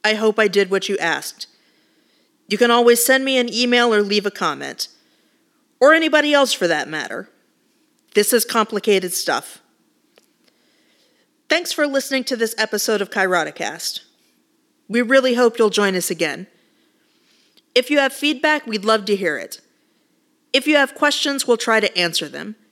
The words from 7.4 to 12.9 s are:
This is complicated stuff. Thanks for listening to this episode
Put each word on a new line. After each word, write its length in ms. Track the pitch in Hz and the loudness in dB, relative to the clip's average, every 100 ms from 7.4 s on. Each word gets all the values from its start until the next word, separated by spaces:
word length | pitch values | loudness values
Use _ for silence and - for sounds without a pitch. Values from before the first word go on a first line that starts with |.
| _ _ _ _ _ _ _ | _ _ _ _ _ _ _
This 180 | 208 208 | -2 2
is 140 | 240 226 | 0 0
complicated 680 | 233 214 214 220 196 180 | -2 -2 -2 0 0 0
stuff. 480 | - - 131 - - _ _ _ _ _ _ _ _ _ _ _ _ _ _ _ _ _ _ _ | -6 -4 -4 -6 -20 _ _ _ _ _ _ _ _ _ _ _ _ _ _ _ _ _ _ _
Thanks 240 | 320 349 | -2 -2
for 140 | - 294 | -2 0
listening 360 | 269 262 269 - | -2 -2 -6 -4
to 100 | 247 | -4
this 180 | 226 220 | -4 -2
episode 420 | 220 208 - | -4 -2 -2